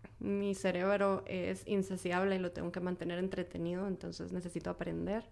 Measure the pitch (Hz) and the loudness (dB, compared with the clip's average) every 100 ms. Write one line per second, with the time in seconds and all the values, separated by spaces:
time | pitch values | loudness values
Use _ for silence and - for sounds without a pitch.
0 | - - 196 202 202 196 190 180 185 202 | -18 -6 -2 0 0 2 2 4 4 6
1 | 196 190 - 185 180 190 - 202 190 185 | 6 4 0 -2 0 -2 0 0 2 -2
2 | 180 180 196 185 180 - 175 180 180 180 | 0 2 4 2 0 -2 -4 -2 -2 -2
3 | 175 175 190 190 175 170 170 180 196 185 | -2 0 0 -2 -4 -2 -2 0 -2 -2
4 | 175 170 175 180 175 165 180 175 175 170 | -4 -6 -4 -4 -4 -4 -4 -4 -4 -2
5 | 170 214 226 | 0 -2 -4